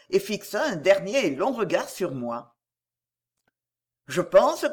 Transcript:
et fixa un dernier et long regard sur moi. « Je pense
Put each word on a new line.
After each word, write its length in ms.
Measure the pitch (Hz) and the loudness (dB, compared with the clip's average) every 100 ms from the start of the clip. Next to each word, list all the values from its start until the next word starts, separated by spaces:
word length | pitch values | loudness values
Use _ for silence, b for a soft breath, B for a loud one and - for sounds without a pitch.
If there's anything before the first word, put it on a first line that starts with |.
| B | B
et 100 | 196 | -2
fixa 420 | - 208 - 208 | -2 -6 -6 -4
un 140 | 302 175 | -2 0
dernier 520 | 156 196 185 269 196 | 2 2 2 -2 -2
et 80 | 135 | -2
long 180 | 220 | -2
regard 340 | 233 196 175 220 | -2 -2 -2 -4
sur 240 | - 175 | -6 -6
moi. « 460 | 135 120 117 120 _ _ _ _ _ _ _ _ _ _ _ _ _ _ _ - | -6 -8 -8 -12 _ _ _ _ _ _ _ _ _ _ _ _ _ _ _ -6
Je 140 | 139 | -4
pense 460 | 165 185 254 330 311 | 4 6 6 2 -2